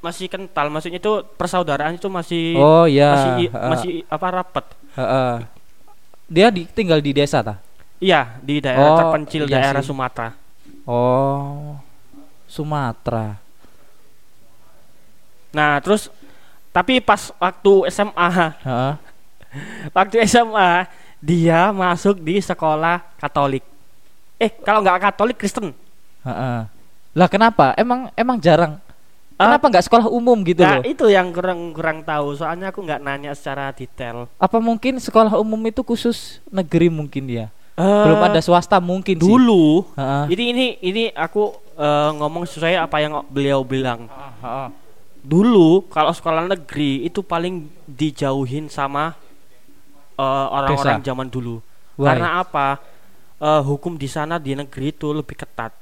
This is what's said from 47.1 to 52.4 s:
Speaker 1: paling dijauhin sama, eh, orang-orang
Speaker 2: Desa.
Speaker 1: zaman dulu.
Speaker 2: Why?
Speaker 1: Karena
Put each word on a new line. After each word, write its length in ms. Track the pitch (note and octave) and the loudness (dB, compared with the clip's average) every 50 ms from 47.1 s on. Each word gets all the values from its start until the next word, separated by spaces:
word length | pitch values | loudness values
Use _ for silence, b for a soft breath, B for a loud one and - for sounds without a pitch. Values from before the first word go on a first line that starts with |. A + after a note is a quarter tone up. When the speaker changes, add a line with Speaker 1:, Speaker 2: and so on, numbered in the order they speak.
| - G#3 | -6 -6
Speaker 1:
paling 440 | F#3+ - E3+ E3+ E3+ F3+ F#3 F3 D3+ D3+ - - - | -6 -4 -4 -4 -4 -4 -6 -8 -10 -14 -18 -20 -18
dijauhin 840 | - C#3 B2+ D3+ D#3 C#3+ - D3 C#3 C3+ C#3 C3+ B2 C3 D3 D#3 D3 | -18 -6 -4 -4 -4 -4 -2 -2 -2 -2 -2 -2 -4 -6 -8 -8 -8
sama, 480 | - - C#3+ C#3 C#3 C#3+ D3+ E3 D#3+ - - - - - - - - - - - - - - - - - - - - - | -6 -6 -6 -4 -2 -4 -4 -4 -6 -12 -18 -18 -20 -20 -20 -20 -20 -20 -20 -20 -20 -20 -20 -20 -20 -20 -20 -16 -6 -4
eh, 260 | C3+ C3+ C3+ C#3 C#3 - - | -2 -2 0 -2 -2 -2 -2
orang-orang 480 | C#3 C#3 C#3 D3 C#3 C#3 C#3 C#3 - | -2 0 0 0 0 2 0 0 -2
Speaker 2:
Desa. 80 | C3 C#3 | -2 -6
Speaker 1:
zaman 240 | B2+ B2+ C3 B2+ A#2 | -6 -6 -8 -8 -8
dulu. 320 | C3 A#2+ A#2+ A#2 A#2 - - - - - - - | -8 -8 -8 -10 -10 -12 -16 -20 -20 -20 -18 -6
Speaker 2:
Why? 160 | - C#3 C#3+ D#3 | 0 2 2 2
Speaker 1:
Karena 320 | - E3+ E3+ D#3+ F3 | 2 0 -2 -2 -2